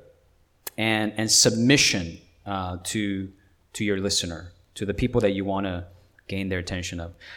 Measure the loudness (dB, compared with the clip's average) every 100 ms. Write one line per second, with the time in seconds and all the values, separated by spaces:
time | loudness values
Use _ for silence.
0 | -20 _ _ _ _ _ -16 -2 0 2
1 | 0 -2 2 6 6 6 6 6 6 2
2 | -4 -10 -18 _ -8 -6 -4 -6 -4 -4
3 | -2 -4 -6 -12 _ _ _ -4 0 0
4 | 0 -2 -2 -8 -12 -20 _ -8 -6 0
5 | 0 2 2 2 -2 -2 -2 -4 -8 -16
6 | _ _ _ -6 -2 -4 -4 -6 -6 -8
7 | -10 -12 -20